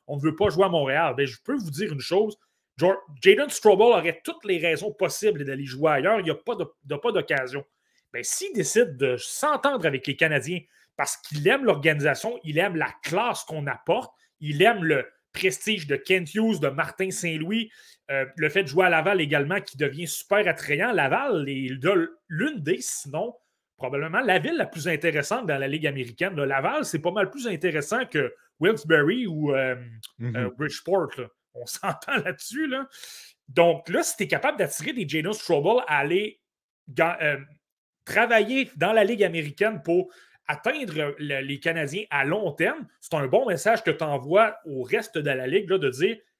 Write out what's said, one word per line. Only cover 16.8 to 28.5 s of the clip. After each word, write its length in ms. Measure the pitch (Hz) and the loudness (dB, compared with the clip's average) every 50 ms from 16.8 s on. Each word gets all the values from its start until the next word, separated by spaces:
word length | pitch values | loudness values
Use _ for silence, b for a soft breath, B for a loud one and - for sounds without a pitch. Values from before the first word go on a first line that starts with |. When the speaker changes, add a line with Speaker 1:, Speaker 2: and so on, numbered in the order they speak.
| 165 - - - 190 190 | -4 -4 -4 -4 -4 -4
Speaker 1:
Saint-Louis, 600 | 180 - 175 170 160 156 156 170 214 233 226 220 B B B B B B B - | -4 -4 -4 -4 -4 -4 -4 -4 -2 -4 -4 -6 B B B B B B B -6
euh, 160 | 139 135 135 127 - | -4 -4 -4 -4 -4
le 140 | 160 151 151 | -2 -2 0
fait 140 | - 196 196 | 2 2 0
de 40 | 139 | 2
jouer 180 | 135 175 185 | 4 4 4
à 40 | 180 | 6
Laval 320 | 170 160 156 190 208 185 | 6 4 4 4 2 2
également 400 | 156 143 151 147 143 143 185 202 | 2 2 2 2 2 2 -2 -4
qui 160 | 190 - - 131 | -4 -6 -6 -4
devient 300 | 151 139 131 151 175 156 | -2 -2 -2 -4 -8 -8
super 400 | - - - - 196 208 208 180 | -8 -8 -4 0 2 2 2 2
attrayant. 440 | 156 - - - 147 151 190 247 | 0 -2 -2 -2 -2 0 0 0
Laval 560 | 233 175 143 131 156 226 277 - - 160 143 135 | 2 2 2 2 2 0 0 0 -2 -2 -2 -2
est 220 | 139 135 135 127 131 135 | -4 -4 -4 -6 -4 -2
de, 400 | 123 180 202 185 165 165 - _ _ - | 2 2 4 2 2 0 -4 _ _ -8
l'une 340 | 165 151 220 311 311 214 | -4 -2 -2 -2 -4 -4
des, 200 | 143 147 214 247 | -2 -2 -2 -2
sinon, 540 | 247 - - - - 139 131 156 202 240 - - _ _ _ _ _ _ _ - | -4 -8 -10 -10 -10 -8 -6 -6 -6 -6 -8 -14 _ _ _ _ _ _ _ -10
probablement 440 | 135 127 135 139 151 160 165 220 | -8 -6 -4 -4 -4 -2 -2 0
la 180 | 269 220 185 180 | 2 4 2 2
ville 180 | 147 277 339 311 | 2 0 -2 -2
la 80 | 196 | -2
plus 220 | - - 165 139 175 | -4 -6 -6 -4 -2
intéressante 580 | 165 147 - 170 147 151 139 - 208 254 247 | -2 0 0 0 0 0 0 -2 -2 -4 -2
dans 140 | 170 143 135 | -2 -2 -2
la 80 | 139 135 | -2 -2
Ligue 180 | 143 160 151 | -2 -2 -2
américaine. 500 | 147 139 135 127 120 113 - 170 196 196 | -2 -4 -4 -8 -8 -6 -4 -4 -4 -2
Là, 120 | 147 143 135 | -2 -2 0
Laval, 380 | 139 135 139 185 254 311 277 | 0 0 0 0 -2 -2 -4
c'est 140 | - - 156 | -4 -4 -4
pas 120 | 147 175 | -2 -2
mal 180 | 185 220 196 190 | 0 0 -2 -2
plus 180 | - 285 240 240 | -4 -6 -6 -6
intéressant 580 | 190 151 180 175 151 156 147 - 208 247 254 247 | -4 -2 -2 -2 -2 -2 -4 -2 -4 -4 -4 -2
que 260 | - 151 135 117 - b b b | -2 -2 -2 -2 -4 b b b